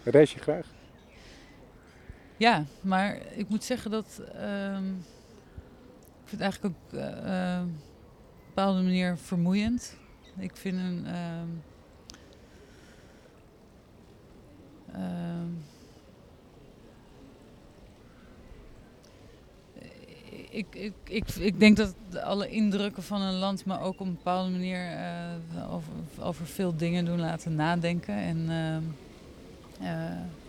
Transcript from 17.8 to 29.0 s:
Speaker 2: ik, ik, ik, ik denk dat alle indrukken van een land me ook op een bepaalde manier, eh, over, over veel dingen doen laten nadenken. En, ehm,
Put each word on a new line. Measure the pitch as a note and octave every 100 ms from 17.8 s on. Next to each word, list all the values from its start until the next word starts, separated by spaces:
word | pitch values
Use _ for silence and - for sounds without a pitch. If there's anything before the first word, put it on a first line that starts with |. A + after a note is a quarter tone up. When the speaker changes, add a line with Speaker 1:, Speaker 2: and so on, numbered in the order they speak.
| - - - - - - - - - - - - - - - - - - - - - - - - - - -
Speaker 2:
ik, | G#3+ F#3+
ik, | F3 G#3 -
ik, | - G#3+ -
ik | - F#3 F3
denk | G#3+ G#3
dat | G#3 - - F3
alle | - G3 G3
indrukken | G#3+ G#3+ G3 G#3 -
van | E3+ G#3
een | F#3+ F#3
land | F#3+ F#3+ F#3+
me | F#3
ook | F#3 F#3
op | F#3+
een |
bepaalde | F3 F3+ F#3 F#3
manier, | F3+ F#3 F3+ F3+
eh, | - F3+ F3 E3+ E3+ E3 E3+ -
over, | F3 D#3+ D#3 E3 -
over | - D3 E3+
veel | - F#3 D#3+
dingen | E3+ F3
doen | E3+ F3
laten | E3 E3 E3+
nadenken. | D#3 D#3 F3 E3+ F3 -
En, | G#3 E3+ E3 E3
ehm, | E3 D#3+ D#3+ D#3+ D3